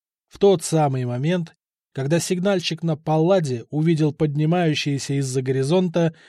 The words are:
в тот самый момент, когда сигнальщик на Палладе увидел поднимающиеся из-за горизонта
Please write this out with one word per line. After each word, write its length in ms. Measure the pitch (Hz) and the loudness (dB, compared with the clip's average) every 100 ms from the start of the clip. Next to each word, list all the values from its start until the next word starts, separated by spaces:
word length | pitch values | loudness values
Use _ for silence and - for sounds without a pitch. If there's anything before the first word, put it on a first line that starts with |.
| _ _ _ | _ _ _
в 100 | - | 2
тот 240 | 202 180 | 4 4
самый 420 | - 160 147 131 | 0 0 0 0
момент, 500 | 123 123 147 180 165 _ _ _ _ | -4 -2 -2 -2 -4 _ _ _ _
когда 280 | - 135 170 | -8 -2 -2
сигнальщик 600 | - 185 190 190 - 160 | 0 -2 0 0 -2 -4
на 140 | 165 151 | -4 -4
Палладе 680 | - 156 165 196 147 123 - | -2 2 4 2 0 -4 -6
увидел 420 | 147 156 160 156 | -2 2 2 0
поднимающиеся 1000 | 147 156 143 151 180 165 147 151 139 - | 0 -2 0 0 2 0 0 -2 -4 -4
из-за 280 | 139 135 131 | -4 -2 -4
горизонта 720 | 127 135 135 185 185 170 165 - | -2 -2 0 0 2 0 -2 -2